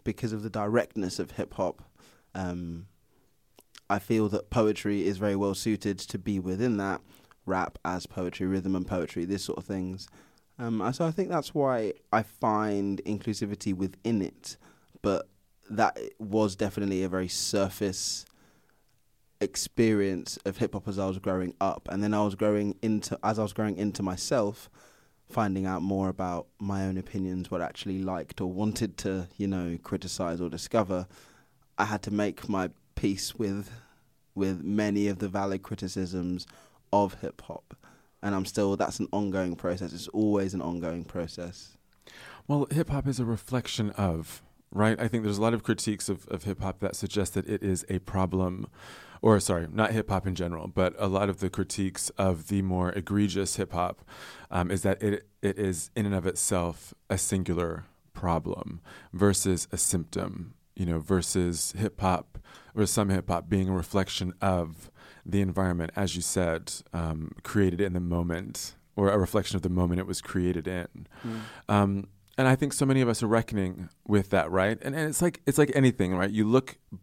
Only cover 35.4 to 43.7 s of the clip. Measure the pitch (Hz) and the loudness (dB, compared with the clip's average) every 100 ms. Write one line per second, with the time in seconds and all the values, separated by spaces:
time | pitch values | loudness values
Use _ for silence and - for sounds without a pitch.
35.4 | 98 98 - 107 95 95 92 92 90 90 | -2 -2 -4 -6 -6 -4 -4 -2 -2 -4
36.4 | - - - _ _ 101 101 - - - | -6 -18 -20 _ _ 2 2 -2 -10 -12
37.4 | - - - - - - _ _ 101 98 | -14 -16 -16 -20 -20 -20 _ _ -4 -2
38.4 | 95 - 98 98 - - 104 101 101 95 | -2 0 2 2 -2 -2 -2 -2 0 0
39.4 | 90 85 92 92 92 87 - 104 107 101 | -2 -2 -4 -4 -4 -8 -6 0 4 4
40.4 | 98 90 80 87 85 87 80 92 82 - | 2 -2 -4 -4 -4 -6 -6 -8 -8 -8
41.4 | 87 90 - _ _ _ - - - - | -12 -12 -20 _ _ _ -20 -20 -20 -18
42.4 | - 143 139 147 165 143 139 127 117 110 | -2 0 2 0 0 0 0 0 0 -2
43.4 | - 127 - | -2 -2 -2